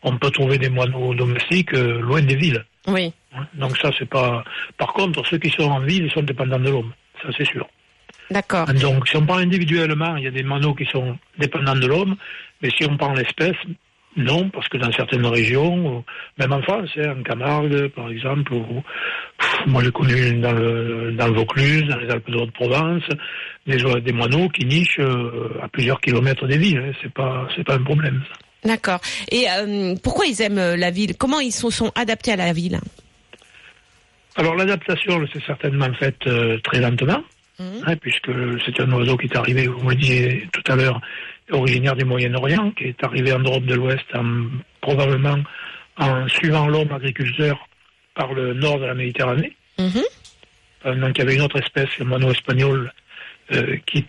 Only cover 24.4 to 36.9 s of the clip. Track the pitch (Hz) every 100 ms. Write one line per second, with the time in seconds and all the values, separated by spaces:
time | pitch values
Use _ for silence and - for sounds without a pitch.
24.4 | 180 - 127 151 175 - 135 123 120 117
25.4 | 117 - - - 123 135 - 120 127 131
26.4 | 131 143 196 143 135 131 - - 131 131
27.4 | 127 - - 135 131 151 151 131 135 -
28.4 | - _ 220 220 - 180 - - 202 240
29.4 | 233 185 208 202 185 185 254 - 370 202
30.4 | 214 202 180 175 175 175 208 - 262 302
31.4 | 262 - 240 - 226 - 226 220 - 202
32.4 | 175 165 175 - - - _ _ _ -
33.4 | _ - - - _ _ _ _ _ -
34.4 | 156 170 190 190 - 170 - 175 143 156
35.4 | - 139 147 139 131 123 131 - 131 120
36.4 | 117 113 - 123 123